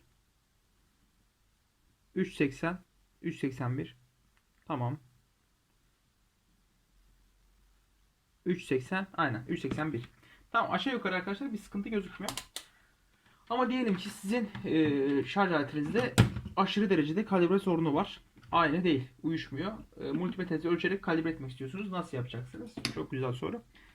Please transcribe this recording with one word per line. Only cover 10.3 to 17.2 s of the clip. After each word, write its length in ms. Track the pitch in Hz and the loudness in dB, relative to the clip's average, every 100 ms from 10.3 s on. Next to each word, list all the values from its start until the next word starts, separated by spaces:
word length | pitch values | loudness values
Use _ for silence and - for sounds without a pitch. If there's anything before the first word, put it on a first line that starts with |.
| - _ | -20 _
Tamam. 200 | 233 - | 0 2
Aşağı 220 | 190 269 | 0 0
yukarı 200 | 240 196 | 0 0
arkadaşlar 380 | 185 185 202 277 | -2 -2 -4 -4
bir 60 | 220 | -8
sıkıntı 300 | - 202 220 | -6 -6 -2
gözükmüyor. 420 | 214 185 - 196 - - - - _ _ _ _ _ _ _ - | -2 -4 -8 -8 -8 -10 -14 -16 _ _ _ _ _ _ _ -4
Ama 200 | 240 247 | 2 2
diyelim 260 | 254 233 185 | 2 2 0
ki 120 | 202 | -2
sizin, 420 | - 190 240 208 - | -8 -2 0 0 -4
e, 600 | - 156 156 143 139 143 | 0 4 4 4 4 2
şarj 280 | 127 202 190 | 2 2 4
aletinizde 640 | 160 135 151 147 202 254 - - - - - | 2 0 -2 0 0 2 4 4 4 -6 0
aşırı 340 | 190 202 208 | 2 2 4
derecede 340 | 175 151 175 | 4 4 0